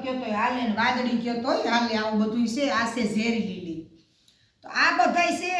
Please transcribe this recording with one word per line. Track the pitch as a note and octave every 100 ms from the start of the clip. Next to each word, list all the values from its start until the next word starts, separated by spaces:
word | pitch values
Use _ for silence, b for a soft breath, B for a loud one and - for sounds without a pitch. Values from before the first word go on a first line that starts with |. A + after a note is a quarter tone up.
કયો | C4
તોય | B3+ A3+ G#3
હાલે | A#3+ B3+
ને | A#3
વાદળી | G#3 A#3+ B3 A#3 A#3
કયો | A#3+ A#3
તોય | B3+ - A#3
હાલે. | A#3 A#3
આવું | A3 A3 A3
બધું | G#3+ A#3+ A3+
છે. | A#3 C4+
આ | A3 A#3
છે | B3 G#3
ઝેરી | G#3+ A#3 G#3+ F#3
લીલી. | F3+ E3 D#3+ - - b b b b b b
તો | -
આ | - D#4 F4+
બધાય | F4 F4 E4+ E4
છે | F4+